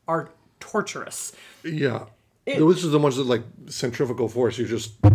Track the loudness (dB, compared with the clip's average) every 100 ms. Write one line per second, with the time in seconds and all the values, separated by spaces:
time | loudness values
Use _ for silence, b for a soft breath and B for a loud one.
0 | -4 -4 -4 _ _ -20 -6 -4 -4 -6
1 | -12 -12 -12 -14 B B -8 -2 -2 -2
2 | -8 _ _ _ -4 4 4 4 2 2
3 | 2 0 0 -2 -4 -18 -16 -8 -6 -2
4 | -4 -2 -4 0 0 0 -4 -4 -6 4
5 | 6